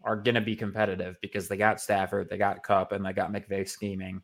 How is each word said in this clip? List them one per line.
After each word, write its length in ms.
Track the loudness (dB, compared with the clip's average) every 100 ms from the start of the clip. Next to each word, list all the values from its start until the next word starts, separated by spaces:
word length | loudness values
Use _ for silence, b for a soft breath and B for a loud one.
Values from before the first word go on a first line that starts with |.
are 140 | -4 0
gonna 240 | 2 2
be 160 | 2 -2
competitive 600 | -4 0 0 0 -4 -8
because 260 | -6 -6 -2
they 120 | 2
got 200 | 4 4
Stafford, 520 | 2 2 2 0 -2
they 80 | 0
got 240 | 0 0
Kupp, 300 | 2 4 4
and 120 | -2
they 80 | -2
got 180 | -2 -2
McVay 380 | -4 -4 -4 -4
scheming, 540 | -6 -6 -6 -8 -10